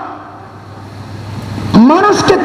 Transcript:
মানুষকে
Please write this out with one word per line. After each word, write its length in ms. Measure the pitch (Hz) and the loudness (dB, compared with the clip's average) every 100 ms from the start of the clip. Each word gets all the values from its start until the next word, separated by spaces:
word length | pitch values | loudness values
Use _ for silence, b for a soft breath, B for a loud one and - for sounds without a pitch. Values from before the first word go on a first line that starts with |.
| - - - - - - - - - - - - - - - - - | -10 -14 -16 -18 -18 -18 -18 -16 -16 -14 -14 -12 -10 -10 -8 -6 4
মানুষকে 640 | - 247 339 415 381 - 370 | 6 6 6 4 2 4 4